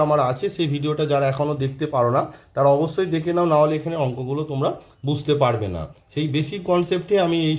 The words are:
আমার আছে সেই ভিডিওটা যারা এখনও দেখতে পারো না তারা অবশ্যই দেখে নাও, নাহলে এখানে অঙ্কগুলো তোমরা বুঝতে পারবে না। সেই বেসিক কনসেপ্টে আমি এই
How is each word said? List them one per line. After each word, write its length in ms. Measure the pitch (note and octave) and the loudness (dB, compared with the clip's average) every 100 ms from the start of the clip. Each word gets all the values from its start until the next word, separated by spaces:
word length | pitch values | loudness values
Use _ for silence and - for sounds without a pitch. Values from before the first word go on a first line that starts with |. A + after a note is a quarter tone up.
| D3+ | 2
আমার 140 | D3+ B2+ | 2 0
আছে 160 | C3 G3+ - | -2 -4 -2
সেই 120 | D#3 | -2
ভিডিওটা 300 | C#3+ D3 D3+ D3 | -2 -2 -2 0
যারা 140 | C#3 C#3 | 2 0
এখনও 220 | C3+ D3 C#3+ | 0 -2 -2
দেখতে 200 | C3+ C3+ D3+ | -4 -4 -2
পারো 160 | C3+ A#2+ C3+ | 0 2 2
না 60 | - - _ | -2 -8 _
তারা 140 | C3 C#3 C#3 | 2 4 4
অবশ্যই 320 | D#3+ F3+ F#3 | 2 -2 -2
দেখে 180 | D#3+ E3+ E3+ | -2 0 0
নাও, 100 | F3 | 4
নাহলে 220 | D3+ D3+ D3+ | 4 4 0
এখানে 180 | E3 E3 | -4 -2
অঙ্কগুলো 380 | C3 B2 B2+ C#3+ D3+ | -2 -4 -4 -4 -4
তোমরা 200 | C3+ D#3+ - - _ C3+ | -2 -2 -4 -12 _ -4
বুঝতে 240 | D3 D3+ C#3 | -2 0 2
পারবে 260 | B2+ A2 G2+ | 2 2 -2
না। 80 | F2 D#2 - _ | -6 -8 -14 _
সেই 140 | D3 D#3 | -6 -2
বেসিক 260 | D3 D3 G3+ F3+ | -2 -4 -4 0
কনসেপ্টে 440 | F3+ F3 F#3 F3+ G3+ E3+ | 0 2 -2 2 2 2
আমি 120 | E3 | 2
এই 60 | D#3+ | 0